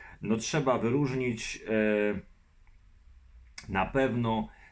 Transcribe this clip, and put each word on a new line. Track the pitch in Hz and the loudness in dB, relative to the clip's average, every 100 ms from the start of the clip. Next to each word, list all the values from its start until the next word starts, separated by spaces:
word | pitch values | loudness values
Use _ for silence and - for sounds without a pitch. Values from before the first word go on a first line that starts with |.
| - - | -20 -8
no | 104 110 | -2 -2
trzeba | - 156 131 117 | 0 0 2 2
wyróżnić, | 113 139 139 131 127 107 - - - 110 107 104 104 98 - - _ _ - - - - - - - - - - - | 2 2 2 0 -2 -2 -6 -10 -2 2 4 4 2 -2 -8 -18 _ _ -20 -20 -20 -20 -20 -20 -20 -20 -20 -18 -6
e, | |
na | 98 92 | -2 0
pewno | 135 131 117 117 113 110 - - | 2 2 0 0 -2 -4 -10 -20